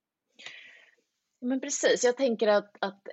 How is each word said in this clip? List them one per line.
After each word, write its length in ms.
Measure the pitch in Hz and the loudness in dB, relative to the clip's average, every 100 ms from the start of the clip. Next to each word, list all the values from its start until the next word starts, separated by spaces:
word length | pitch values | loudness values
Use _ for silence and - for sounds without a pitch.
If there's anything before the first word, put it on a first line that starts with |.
| _ _ _ - - - - - _ _ _ _ _ _ | _ _ _ -20 -20 -20 -20 -20 _ _ _ _ _ _
Men 200 | 247 262 | -4 -4
precis, 440 | 285 - 285 170 | -4 0 2 2
jag 120 | 247 247 | 2 2
tänker 320 | 269 220 214 | 0 2 4
att, 280 | 208 202 - | 2 0 -6
att 280 | 196 196 - | -8 -8 -18